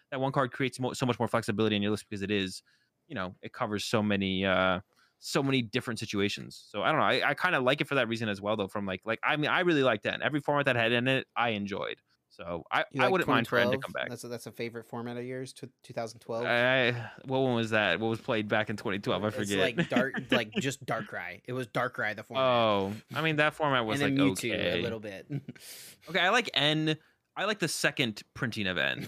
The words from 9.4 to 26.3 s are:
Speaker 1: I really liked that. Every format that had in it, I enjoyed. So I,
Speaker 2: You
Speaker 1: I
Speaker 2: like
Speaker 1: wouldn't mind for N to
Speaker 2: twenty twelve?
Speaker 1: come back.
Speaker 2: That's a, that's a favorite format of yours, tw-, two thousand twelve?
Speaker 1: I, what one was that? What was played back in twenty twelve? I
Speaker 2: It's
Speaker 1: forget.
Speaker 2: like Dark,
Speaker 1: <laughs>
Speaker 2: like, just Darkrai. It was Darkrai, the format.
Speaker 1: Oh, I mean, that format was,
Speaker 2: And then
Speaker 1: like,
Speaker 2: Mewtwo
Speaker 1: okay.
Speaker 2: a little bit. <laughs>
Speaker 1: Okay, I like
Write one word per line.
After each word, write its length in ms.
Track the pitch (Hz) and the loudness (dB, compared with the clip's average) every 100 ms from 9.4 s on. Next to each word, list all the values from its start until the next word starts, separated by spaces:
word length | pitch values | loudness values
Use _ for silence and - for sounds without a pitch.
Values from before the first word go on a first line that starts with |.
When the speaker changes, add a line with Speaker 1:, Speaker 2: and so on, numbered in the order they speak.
| 143 | 2
Speaker 1:
I 120 | 143 | 2
really 220 | 180 151 | 4 4
liked 200 | 131 110 | 4 2
that. 180 | 113 92 | 0 -2
Every 200 | 101 147 | 0 -2
format 240 | 143 147 139 | 0 0 2
that 100 | 120 | 2
had 160 | 113 | 4
in 160 | 120 127 | 2 2
it, 180 | 131 - - | 0 -2 -2
I 120 | 123 | -2
enjoyed. 500 | 104 101 95 57 - _ _ _ | -2 -4 -4 -6 -8 _ _ _
So 360 | - 85 87 - | -14 -8 -8 -4
I, 140 | 135 - | -2 -2
Speaker 2:
You 80 | 139 | 0
Speaker 1:
I 40 | 190 | 2
Speaker 2:
like 60 | |
Speaker 1:
wouldn't 160 | 185 - | 2 2
mind 180 | 117 117 | 0 2
for 100 | - | 2
N 100 | 120 | 2
to 100 | 131 | 0
Speaker 2:
twenty 0 | |
twelve? 60 | |
Speaker 1:
come 80 | 92 | -4
back. 160 | 65 64 | -6 -6
Speaker 2:
That's 140 | 117 120 | -8 -10
a, 20 | |
that's 180 | 120 - | -10 -10
a 40 | |
favorite 340 | 107 117 113 110 | -8 -8 -8 -10
format 280 | 120 120 120 | -10 -8 -8
of 80 | |
yours, 300 | 123 131 131 | -8 -8 -10
tw-, 180 | - 120 _ | -12 -18 _
two 100 | - | -12
thousand 260 | 117 117 113 | -8 -8 -8
twelve? 260 | - 113 120 | -6 -4 2
Speaker 1:
I, 640 | 120 123 131 120 120 110 - | 4 4 4 4 2 -4 -12
what 160 | 131 131 | -4 2
one 160 | 131 117 | 2 2
was 140 | 113 | 2
that? 280 | 110 101 85 | 4 4 2
What 80 | 113 | 0
was 100 | 113 | -2
played 300 | - 117 107 | 0 -2 2
back 200 | 110 107 | 2 0
in 60 | 107 | -2
twenty 240 | 113 104 | -2 -2
twelve? 240 | 123 92 | 0 0
I 40 | 104 | 0
Speaker 2:
It's 80 | 104 | -2
Speaker 1:
forget. 200 | 101 101 92 156 | 0 2 2 0
Speaker 2:
like 100 | 170 | 0
Dark, 280 | - 135 - | 2 0 -2
Speaker 1:
<laughs> 80 | 127 | 0
Speaker 2:
like, 220 | - 110 208 | 0 0 -2
just 280 | 135 131 - | -4 -4 -4
Darkrai. 580 | 113 104 104 90 95 - | -6 -6 -8 -10 -12 -8
It 80 | |
was 140 | 127 123 | -6 -4
Darkrai, 460 | 139 123 - 110 | -2 -2 -2 -4
the 100 | 104 | -4
format. 200 | 107 127 | -6 0
Speaker 1:
Oh, 500 | 131 123 110 101 98 110 - 143 | 4 6 6 4 2 -4 -8 -2
I 60 | |
mean, 160 | 160 147 | 0 2
that 160 | 151 | 2
format 320 | - 151 131 110 | 2 0 2 2
was, 160 | 123 | 0
Speaker 2:
And 160 | 143 135 | 0 2
then 100 | 95 | 2
Speaker 1:
like, 100 | 95 | 2
Speaker 2:
Mewtwo 160 | 120 | -2
Speaker 1:
okay. 260 | 92 90 87 | -2 0 0
Speaker 2:
a 40 | |
little 160 | 95 113 | -2 -4
bit. 280 | 107 95 - | -8 -12 -8
<laughs> 800 | 143 - - - - - - - | -10 -10 -16 -16 -18 -18 -20 -6
Speaker 1:
Okay, 100 | 175 | 2
I 100 | |
like 200 | 180 | 4